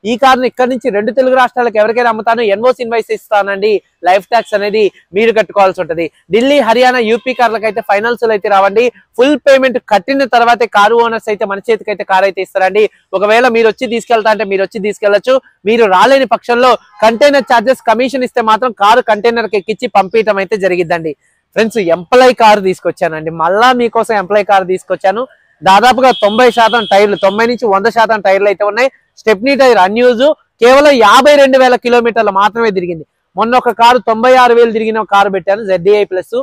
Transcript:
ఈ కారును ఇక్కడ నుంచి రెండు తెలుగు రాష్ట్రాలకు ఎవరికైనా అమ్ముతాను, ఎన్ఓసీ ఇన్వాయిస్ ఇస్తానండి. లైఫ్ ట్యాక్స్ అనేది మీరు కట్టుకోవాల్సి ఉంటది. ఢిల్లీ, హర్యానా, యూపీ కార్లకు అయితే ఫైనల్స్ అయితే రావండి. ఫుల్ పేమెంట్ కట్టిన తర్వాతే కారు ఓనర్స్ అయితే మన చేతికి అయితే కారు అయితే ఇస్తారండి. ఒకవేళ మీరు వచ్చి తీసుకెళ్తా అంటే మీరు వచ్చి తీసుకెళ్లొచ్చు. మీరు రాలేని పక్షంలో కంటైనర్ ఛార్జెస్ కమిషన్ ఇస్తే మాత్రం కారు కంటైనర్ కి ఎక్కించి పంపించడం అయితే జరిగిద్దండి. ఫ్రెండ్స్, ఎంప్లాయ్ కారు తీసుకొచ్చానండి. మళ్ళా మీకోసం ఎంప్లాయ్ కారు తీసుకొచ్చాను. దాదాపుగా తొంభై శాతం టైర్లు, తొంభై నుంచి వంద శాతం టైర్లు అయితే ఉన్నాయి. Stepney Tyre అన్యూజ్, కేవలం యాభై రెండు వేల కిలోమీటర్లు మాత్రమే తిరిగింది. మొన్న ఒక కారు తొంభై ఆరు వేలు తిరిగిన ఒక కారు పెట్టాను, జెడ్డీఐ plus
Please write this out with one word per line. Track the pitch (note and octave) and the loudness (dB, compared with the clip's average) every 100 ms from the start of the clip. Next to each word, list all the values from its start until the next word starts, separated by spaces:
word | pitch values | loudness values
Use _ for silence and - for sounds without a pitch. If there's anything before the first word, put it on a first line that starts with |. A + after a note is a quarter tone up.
| G3+ | -6
ఈ | A#3+ | 0
కారును | C4+ B3+ B3+ | 2 2 0
ఇక్కడ | - B3 | -2 -4
నుంచి | B3+ C4 | -2 -4
రెండు | G3+ A3 B3+ | -4 -4 -2
తెలుగు | B3+ B3+ | 0 2
రాష్ట్రాలకు | B3 - A#3+ G#3+ | 0 0 -2 0
ఎవరికైనా | G#3+ A#3 A#3+ | 0 0 -2
అమ్ముతాను, | A3 A3 A3+ A3+ | -2 -2 -2 -2
ఎన్ఓసీ | G3 B3 B3 | 0 -2 -2
ఇన్వాయిస్ | A#3+ A3+ A3 A3 | -4 -6 -6 -10
ఇస్తానండి. | _ G#3 G3 G3 G#3+ G3 _ _ F3 | _ -2 -2 -4 -2 -2 _ _ 0
లైఫ్ | F#3+ F#3+ | 0 0
ట్యాక్స్ | A#3 - G#3 | -4 -2 -4
అనేది | G3+ G#3+ G3 _ _ F3+ | -2 0 -2 _ _ -2
మీరు | A3+ G#3+ | 0 0
కట్టుకోవాల్సి | G#3 G3+ F#3+ F3+ | -2 0 0 0
ఉంటది. | E3 E3 E3 _ _ | -6 -6 -6 _ _
ఢిల్లీ, | G3 C4 C#4+ A3 | -2 2 0 2
హర్యానా, | A3+ B3+ B3+ A3 | 2 2 0 -2
యూపీ | A#3 C4 B3 | -2 -4 -2
కార్లకు | A#3 G#3+ A3 | -2 -2 -6
అయితే | G#3 - | -6 -2
ఫైనల్స్ | G3+ A3+ A#3 A#3 G#3+ | -2 -2 -4 -2 -2
అయితే | G#3+ | 0
రావండి. | G3 G3 G3+ B3 _ _ - | 0 2 0 -2 _ _ -2
ఫుల్ | C4 D4 - | 0 2 2
పేమెంట్ | C4+ C4 A#3+ - | 2 2 -4 -2
కట్టిన | G3+ F#3 C#4 C4 A#3+ | -2 -2 -4 0 2
తర్వాతే | A#3+ A#3+ A#3 G#3 | 2 0 0 2
కారు | G#3 A#3 | 2 2
ఓనర్స్ | A#3 A3+ A3+ | 0 -2 -6
అయితే | G#3 G#3 | -6 -6
మన | G3 A3 | -6 -4
చేతికి | G#3+ - | -4 -4
అయితే | G#3 G3+ | -8 -2
కారు | F#3+ G3 | 0 0
అయితే | F#3+ F#3 | -2 -6
ఇస్తారండి. | G3 F#3+ G3 G#3 _ _ F#3 | -2 0 0 -2 _ _ -4
ఒకవేళ | G#3 A3+ B3+ A3+ | 0 2 2 2
మీరు | A3+ | 0
వచ్చి | G#3+ B3 | -2 -6
తీసుకెళ్తా | A#3 - A#3 G#3+ G#3 | -8 -2 -2 0 -2
అంటే | G#3 | -2
మీరు | G3 F#3+ | -4 -4
వచ్చి | A3+ G#3 | -6 -8
తీసుకెళ్లొచ్చు. | G3+ G#3 G3+ B3+ C4 _ _ - | -4 -2 -2 0 -2 _ _ -4
మీరు | A#3 A3 F#3 | 0 2 2
రాలేని | A3+ C4+ B3+ | 2 2 0
పక్షంలో | A3+ - A#3+ B3+ A3 _ _ | -4 -2 0 2 0 _ _
కంటైనర్ | A3 A3+ C#4+ C#4 - | 0 2 2 2 0
ఛార్జెస్ | A#3+ A3+ B3+ - | -2 0 -2 -2
కమిషన్ | A3 B3+ C4+ B3 | -2 -2 -4 -6
ఇస్తే | - A3+ | -4 -2
మాత్రం | A3 B3+ G#3+ | -2 -2 -2
కారు | G3+ A#3+ A#3+ | 2 2 2
కంటైనర్ | G#3 A#3 A#3 A3 | -2 0 -2 -4
కి | G3+ | -6
ఎక్కించి | F#3 G#3+ A#3+ G3+ | -6 -8 -2 -2
పంపించడం | F#3+ A3+ G#3+ G3 | 0 -2 -2 -2
అయితే | F#3+ A3 | -4 -4
జరిగిద్దండి. | F#3 F3+ E3+ E3+ D#3+ D3 _ _ _ | -2 -2 -2 -4 -6 -12 _ _ _
ఫ్రెండ్స్, | F3 A3 A#3 F3 E3 | -4 -4 -2 -2 -2
ఎంప్లాయ్ | E3+ B3 B3+ B3 | 0 2 4 4
కారు | A3+ G#3 F#3+ | 2 4 0
తీసుకొచ్చానండి. | F3+ F3 E3 F3 D#3 D#3 E3 | -4 -8 -4 -6 -6 -10 -4
మళ్ళా | E3 G3 B3 B3 | -2 0 0 0
మీకోసం | A#3 A#3 G#3+ G#3+ | -2 -2 -2 -4
ఎంప్లాయ్ | F#3 G#3 G3+ | -2 -2 0
కారు | G3 F#3 | -2 0
తీసుకొచ్చాను. | F#3 _ F3+ F#3+ G3+ C4 _ _ _ D#3 | -6 _ -4 -2 -4 -8 _ _ _ 2
దాదాపుగా | G3 A#3+ B3 B3+ A#3 G3+ | 4 4 2 2 2 -2
తొంభై | A3 B3+ A#3 | 2 0 2
శాతం | A3+ A#3 G#3 G3 | 0 0 0 0
టైర్లు, | G#3 F#3 G3 | 2 0 -2
తొంభై | G#3 A#3 | -2 -4
నుంచి | B3 A#3 G3 | -2 -2 0
వంద | A3 A#3 | -2 -2
శాతం | A3 A3 G3 | -2 0 0
టైర్లు | G3 G3+ | 0 0
అయితే | F#3+ G#3 | 0 -4
ఉన్నాయి. | G#3 C4 _ _ _ | -2 -4 _ _ _
Stepney | A3 G3+ B3 C#4 | -4 -2 -2 2
Tyre | C4 A3 | 2 4
అన్యూజ్, | F#3 A3 B3 A3+ C#4 D4+ _ _ | 2 2 0 2 0 -2 _ _
కేవలం | A#3 C4+ D4 C4+ | 4 4 4 4
యాభై | G#3 A#3 C#4 D4 | 4 4 4 4
రెండు | C#4 C4 | 4 4
వేల | B3+ B3 | 2 0
కిలోమీటర్లు | A#3+ A#3+ A#3 A3+ G#3 G3 | 0 0 0 -2 -2 0
మాత్రమే | G#3 A3 A3+ F#3+ | -2 0 -4 -4
తిరిగింది. | F3 E3+ D3 _ _ F3+ | -8 -10 -14 _ _ -6
మొన్న | A3+ B3 | 0 0
ఒక | A#3+ G#3+ | 0 2
కారు | A#3 B3 A3 | 2 2 0
తొంభై | A3 B3 B3+ | -2 2 4
ఆరు | B3 A#3 | 4 4
వేలు | A#3 A3 | 2 0
తిరిగిన | A3 A3 | -4 -6
ఒక | G#3+ G3 | -2 0
కారు | G3+ F#3+ | 0 -2
పెట్టాను, | E3+ G3+ G#3+ | -4 -4 -2
జెడ్డీఐ | F#3 E3+ G#3 G3+ | -2 0 0 0
plus | F#3 E3+ A#3+ | -6 -6 -8